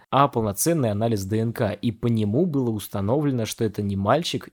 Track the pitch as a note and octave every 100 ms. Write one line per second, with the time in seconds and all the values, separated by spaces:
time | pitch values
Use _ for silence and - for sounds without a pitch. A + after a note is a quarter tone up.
0 | - B2+ C#3+ B2 A2 F#2+ D#3 E3+ A#2+ G2+
1 | A#2 A2 F#2+ A2 A2+ A2+ A2 G2+ A#2 A2+
2 | A#2+ A2+ G#2 A#2 F#3 C#3 B2 G#2+ - G#2
3 | G2 C#3 D3 B2+ A2 - A2+ F#2+ G2+ G2
4 | G2 C#3 F3 - -